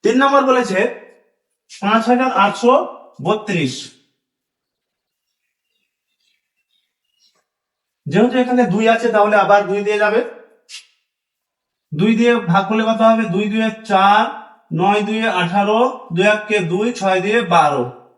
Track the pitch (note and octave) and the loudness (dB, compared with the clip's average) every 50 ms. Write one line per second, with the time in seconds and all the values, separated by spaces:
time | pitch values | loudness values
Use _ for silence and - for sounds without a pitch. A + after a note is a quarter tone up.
0 | - G#3+ A#3 C4 C#4 C#4 C#4 C#4 C4+ C4 B3 A#3+ A#3+ G3 F3+ F#3+ A3+ B3 - - | 0 2 2 2 2 4 2 4 4 4 2 2 0 -2 -2 -2 -2 -2 -4 -10
1 | - - _ _ _ _ _ _ _ _ _ _ _ _ - - G3 G3+ A3+ A3+ | -18 -20 _ _ _ _ _ _ _ _ _ _ _ _ -18 -8 -4 0 0 0
2 | A3 A#3 B3 B3 C4 B3+ - F#3+ G3+ - - - - A#3+ C4 D4 F#4 - - - | 2 2 2 2 0 -2 0 0 0 0 0 0 2 2 2 2 0 -2 -12 -18
3 | - - _ - C#3 F3 G#3+ G#3+ - - F#3+ E3 C#3 B2+ - - - - - _ | -20 -20 _ -8 -4 -2 -2 -2 -4 -4 -4 -2 -2 -4 -6 -8 -14 -18 -20 _
4 | _ _ _ _ _ _ _ _ _ _ _ _ _ _ _ _ _ _ _ _ | _ _ _ _ _ _ _ _ _ _ _ _ _ _ _ _ _ _ _ _
5 | _ _ _ _ _ _ _ _ _ _ _ _ _ _ _ _ _ _ _ _ | _ _ _ _ _ _ _ _ _ _ _ _ _ _ _ _ _ _ _ _
6 | _ _ _ _ _ _ _ _ _ _ _ _ _ _ _ _ _ _ _ _ | _ _ _ _ _ _ _ _ _ _ _ _ _ _ _ _ _ _ _ _
7 | _ _ _ _ _ _ _ _ _ _ _ _ _ _ _ _ _ _ _ _ | _ _ _ _ _ _ _ _ _ _ _ _ _ _ _ _ _ _ _ _
8 | _ D3 - G3 A#3 B3 A#3+ B3+ B3 B3 B3 B3 A#3+ F3+ F3 G#3 A3 A3 A3+ A3+ | _ -2 2 2 2 2 2 -2 -2 0 0 0 0 0 0 0 2 2 0 2
9 | A#3+ A#3 G#3+ G#3+ G#3 G#3 G#3 G3+ G3 G3 G3+ G#3 G3+ F3+ G3 G3+ G3+ G3+ G#3 G#3 | 0 0 2 2 2 2 2 0 4 4 4 2 2 0 -4 -4 -2 -2 -2 0
10 | G#3 G#3 G#3 A#3 B3 - - - - _ _ _ _ _ - - _ _ _ _ | 0 0 0 -2 -4 -4 -12 -20 -20 _ _ _ _ _ -20 -20 _ _ _ _
11 | _ _ _ _ _ _ _ _ _ _ _ _ _ _ _ _ _ _ D3+ D3 | _ _ _ _ _ _ _ _ _ _ _ _ _ _ _ _ _ _ -4 -2
12 | F3+ A3+ A3+ A3+ A#3 A#3+ A#3+ A3+ G3 E3+ E3+ G3 G3 F#3+ A3 A3 A3 A3 A3 - | 0 0 2 2 2 2 2 0 0 0 0 0 0 0 -2 -2 0 -2 0 2
13 | A3+ A3 A3+ A3 A3 F3 E3+ G3 G#3+ G#3 G#3 A3 A3 A3 G#3+ - - - G3 F#3+ | 2 2 2 2 0 -2 -2 -2 -2 -2 -2 -2 -2 -2 -4 -8 -6 -2 0 2
14 | F#3+ G3+ G#3 G#3+ A3+ A3+ - - - - - _ _ _ D#3+ D#3+ F3+ G3 G#3 G#3+ | 4 4 4 2 2 -2 -6 -14 -18 -20 -20 _ _ _ -4 -2 0 0 0 0
15 | G#3 G#3 A3 A3 A3+ A3 - G3 F3 E3+ F3+ G3+ G3+ G#3 A3 A3+ B3 B3+ B3+ - | -2 -2 -4 -4 -4 -2 -2 -2 -4 -2 0 -2 0 0 2 2 0 0 -2 -8
16 | - - E3 E3+ F#3+ G#3 G#3+ G#3 G#3 - G#3+ G#3 F3 D#3+ F3 F#3+ G#3+ A#3+ A#3+ - | -12 -8 -4 0 2 2 2 0 -2 -4 -2 -2 -2 -2 -2 -2 -2 -4 -4 -2
17 | G3 F#3+ F#3+ F#3+ F3+ G3+ G#3+ A#3+ A#3 F3 E3+ E3 D3 D3 C#3+ C3 A#2+ B2 - - | -2 0 0 0 0 0 0 0 0 2 2 2 2 2 0 -2 -4 -6 -8 -18
18 | - _ _ | -20 _ _